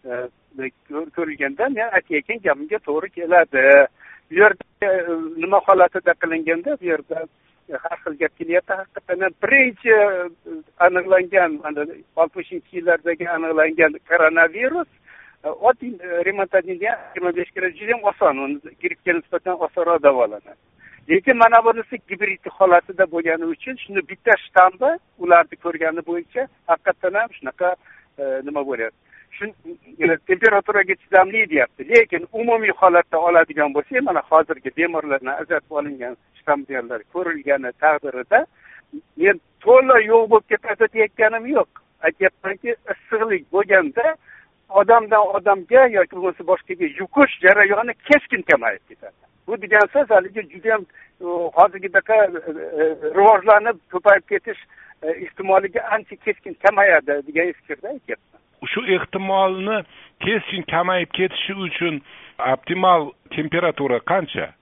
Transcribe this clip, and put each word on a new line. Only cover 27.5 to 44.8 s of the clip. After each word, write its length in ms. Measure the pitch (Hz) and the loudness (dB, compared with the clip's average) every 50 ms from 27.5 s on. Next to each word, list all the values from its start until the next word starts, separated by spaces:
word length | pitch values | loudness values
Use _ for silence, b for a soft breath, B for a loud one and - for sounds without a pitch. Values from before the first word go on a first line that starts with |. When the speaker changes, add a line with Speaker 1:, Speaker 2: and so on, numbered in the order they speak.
| - - 180 180 180 _ b b b b b b _ - | -8 -4 -4 -4 -4 _ b b b b b b _ -8
Speaker 1:
e, 60 | 139 135 131 135 135 | -6 -6 -6 -6 -8
nima 160 | 143 147 147 | -8 -6 -6
bo'lyapti. 380 | 139 135 131 117 113 110 _ _ b b b b b b | -6 -6 -6 -6 -6 -8 _ _ b b b b b b
Shun, 240 | - - 202 220 - _ _ 330 - _ _ _ - 339 | -14 -12 -12 -12 -12 _ _ -20 -20 _ _ _ -8 -4
e, 180 | 320 - - | -2 -2 -2
temperaturaga 760 | - _ - 185 180 226 220 208 202 - - 208 202 190 180 190 | -2 _ -4 -2 2 2 2 2 2 -2 0 -2 -2 -2 -2 -4
chidamli 560 | _ _ _ 202 185 185 190 208 220 220 165 | _ _ _ 4 4 4 4 0 -4 -4 -2
deyapti. 380 | 156 143 123 - _ - 131 147 | 0 0 0 -2 _ -18 -6 2
Lekin 380 | 226 233 226 _ 175 165 175 - | 4 4 4 _ -4 -8 -8 -8
umumiy 400 | - 220 233 233 233 226 220 202 170 | -8 -6 -2 -2 -2 0 -2 -4 0
holatda 420 | - 190 185 175 175 165 _ - 160 | 2 2 4 4 4 0 _ -2 -2
oladigan 540 | 170 175 170 165 165 - 151 151 147 147 135 | 0 4 4 4 2 2 -2 -4 -4 -2 -2
bo'lsak, 280 | 147 143 _ 269 247 | -4 -6 _ -6 -4
mana 180 | 277 247 180 151 | -2 -2 -2 -4
hozirgi 500 | - _ 160 160 160 - 160 131 _ 131 _ | -2 _ 2 2 2 0 -6 -10 _ -12 _
bemorlardan 560 | 156 165 175 165 160 151 147 139 135 127 131 | -4 -4 -4 -4 -6 -4 -4 -6 -4 -4 -8
ajratib 380 | 139 160 160 _ 170 147 _ _ | -8 -10 -6 _ -6 -6 _ _
olingan 460 | 156 147 147 147 143 131 120 123 131 _ _ _ _ | -8 -8 -8 -8 -12 -12 -12 -14 -14 _ _ _ _
shtammlar 640 | _ _ - 147 143 135 - 139 131 120 117 123 110 104 _ | _ _ -4 -4 -4 -4 -8 -10 -10 -8 -8 -12 -12 -12 _
ko'rilgani 600 | _ 175 180 170 165 147 135 143 143 139 131 123 | _ -8 -8 -6 -8 -8 -2 -2 -2 -2 -2 -10
taqdirida 720 | - _ 151 156 156 147 - 139 123 127 127 _ 202 247 320 _ b b b b b b b _ - 302 _ _ _ | -8 _ 0 0 0 0 -4 -8 -10 -10 -4 _ 2 2 2 _ b b b b b b b _ -20 -20 _ _ _
men 240 | 302 339 392 392 339 _ _ _ _ | 0 0 0 0 0 _ _ _ _
to'la 360 | - 208 247 254 262 262 262 233 | 4 6 6 6 6 6 4 4
yo'q 280 | 214 214 226 226 226 208 | 4 4 2 2 4 4
bo'lib 160 | 226 214 - _ | 2 2 2 _
ketadi 440 | 220 - - 226 208 _ 226 214 | -6 -6 -4 -8 -2 _ -2 -2
deyotganim 540 | - 220 214 208 _ - 220 214 226 226 226 | 0 -2 -2 -2 _ 0 0 0 0 -2 -6
yo'q. 240 | 247 311 240 170 _ _ - _ _ _ _ | -2 -2 -2 -2 _ _ -20 _ _ _ _
Aytyapmanki, 720 | - 165 160 _ 190 185 _ _ - 190 202 _ - 240 233 _ _ - | -4 -4 -2 _ -2 -2 _ _ -10 -10 -10 _ -8 -8 -10 _ _ -12
issiqlik 520 | 190 _ _ _ 233 214 220 226 202 180 139 _ | -12 _ _ _ -4 -4 -2 -2 -4 -6 -6 _
bo'lganda 520 | 165 190 208 185 202 190 170 143 135 226 254 320 320 _ b b b b b b b _ _ _ | -2 -2 0 2 2 2 2 0 -4 -2 -2 -2 -2 _ b b b b b b b _ _ _
odamdan 540 | 196 196 | 2 2